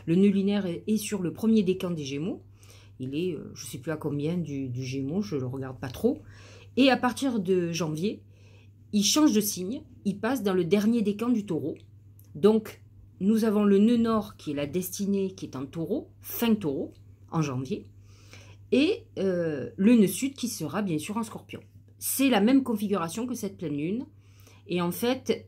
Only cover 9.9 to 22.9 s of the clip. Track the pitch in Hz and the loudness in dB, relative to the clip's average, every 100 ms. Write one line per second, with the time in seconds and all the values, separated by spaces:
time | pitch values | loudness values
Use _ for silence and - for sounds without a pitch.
9.9 | - 202 - 220 262 202 185 170 202 208 | -6 -6 -4 -2 -2 0 0 2 2 4
10.9 | 233 208 202 233 226 - 160 131 - - | 2 0 -2 0 -2 -2 -4 -4 -8 -16
11.9 | - - - - 151 196 220 220 - - | -20 -20 -20 -20 2 4 4 0 -16 -20
12.9 | - - - 190 220 226 208 208 196 214 | -20 -20 -2 2 4 4 4 6 6 6
13.9 | 240 226 220 208 - - 143 143 180 180 | 4 2 0 -2 -10 -6 -4 -4 -4 -6
14.9 | - 196 196 190 190 147 131 139 165 160 | -4 -2 0 -2 -6 -12 -10 -10 -6 -4
15.9 | 269 - - - - 233 214 160 139 - | -4 -6 -18 -14 -2 2 2 0 -4 -8
16.9 | - - - - 165 147 127 135 208 - | -12 -20 -20 -6 -2 -2 -4 -6 -8 -10
17.9 | - - - - - - - - 240 311 | -20 -20 -20 -20 -20 -20 -20 0 2 2
18.9 | 466 - - 190 175 165 143 123 - 196 | 0 -6 -4 -2 0 -2 -4 -8 2 6
19.9 | 247 180 - 269 - 220 - 151 165 202 | 6 6 2 -6 -6 -8 -6 -6 -4 -2
20.9 | 151 156 214 220 - - - - - - | -4 -4 -6 -6 -10 -14 -18 -18 -20 -20
21.9 | - - - 269 226 208 269 262 214 208 | -10 -6 2 4 4 6 4 4 -2 -2